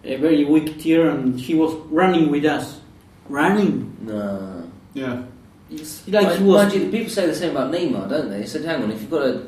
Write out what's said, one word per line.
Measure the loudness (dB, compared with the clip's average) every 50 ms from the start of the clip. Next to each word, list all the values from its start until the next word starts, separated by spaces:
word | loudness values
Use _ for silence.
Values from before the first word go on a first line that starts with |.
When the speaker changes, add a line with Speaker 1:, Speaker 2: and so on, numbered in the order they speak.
| -8
Speaker 1:
a, | -8 -4
a |
very | 0 2 4 4 4 4
weak | 4 4 2 2 0 -10 -6
tear | 0 2 4 4 4 4
and | 2 0 -2 -2 -2 -2
he | -4 -2 2
was | 2 2 0 -2 -6 -8 -2
running | 2 2 4 4 4 4 2 2
with | 2 2 0
us." | 0 0 -2 -6 -10 -12 -18 -20 -20 -20 -20 _ -20 _ -20 _ -8
Running? | -2 0 2 2 4 4 2 2 0 -2 -6 -10 -12 -14
Speaker 2:
No. | -12 -8 -6 -6 -6 -6 -6 -8 -10 -10 -12 -14 -14 -14 -18 -20 _ -14 -12
Speaker 3:
Yeah. | -8 -8 -6 -8 -8 -10 -14 -18 -20 -20 -20 _ _ -20 -16
Speaker 1:
It's | -16 -14 -14 -14 -16 -16 -6 0
like | 2 4 4
Speaker 2:
Mind, | 4 4 4
Speaker 1:
he | 6
was | 6 8 8 6 6
Speaker 2:
mind | 4 0 0
you, | 0
people | -2 -4 -4 -2
say | -2 0 0
the | 0 0
same | -2 -4 -4 -2
about | -2 -2 -2
Neymar, | -2 -2 0 0 -2 -2 -4 -4
don't | -4 -4 -4 -4
they? | -6 -8
They | -8
said, | -8 -8 -8 -4
"Hang | -4 -4 -4
on, | -4 -4
if | -6 -6
you've | -8 -4
got | -2 0 0
a | 0 -2 -2 -8